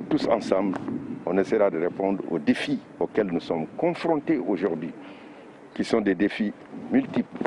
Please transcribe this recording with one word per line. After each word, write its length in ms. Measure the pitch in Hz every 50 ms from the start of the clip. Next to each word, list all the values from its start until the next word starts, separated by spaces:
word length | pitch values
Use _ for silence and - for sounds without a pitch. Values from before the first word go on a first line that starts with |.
| - -
Tous 200 | 160 143 - -
ensemble, 500 | 117 107 - - 98 95 101 98 87 - - - - - - - - - -
on 100 | 82 90 98
essaiera 320 | 95 - 113 107 101 98
de 80 | 80 80
répondre 440 | 85 87 - - 98 98 101 - - -
aux 80 | 87 80
défis 400 | 73 - 127 - - - 95 - - - - -
auxquels 260 | - - - 110 107
nous 140 | 92 85 80
sommes 260 | - - 87 82 78 - -
confrontés 600 | - 160 175 165 - - 165 160 143 - - 160 127
aujourd'hui, 540 | 85 98 101 82 95 92 85 78 80 80 - - - - - - - - - - - - - - - - -
qui 80 | - -
sont 160 | - 120 113
des 140 | 104 101 92
défis 380 | 85 101 98 - - 110 101 - - - - - - - - 92
multiples, 460 | 135 135 - - 123 - - - - -